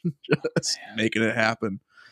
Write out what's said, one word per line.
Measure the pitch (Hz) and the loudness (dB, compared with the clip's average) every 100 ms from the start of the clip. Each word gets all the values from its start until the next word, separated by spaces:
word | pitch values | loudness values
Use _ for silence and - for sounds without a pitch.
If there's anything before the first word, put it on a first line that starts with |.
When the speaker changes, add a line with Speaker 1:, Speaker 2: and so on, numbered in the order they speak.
| 175 | -6
Speaker 1:
just | - - - 160 - - - - | -6 -2 -2 0 -2 -2 -4 -6
Speaker 2:
Man. | 110 | -2
Speaker 1:
making | 110 110 | 0 2
it | 110 117 | 2 4
happen. | 110 113 110 101 - - - | 2 2 -2 -4 -12 -20 -20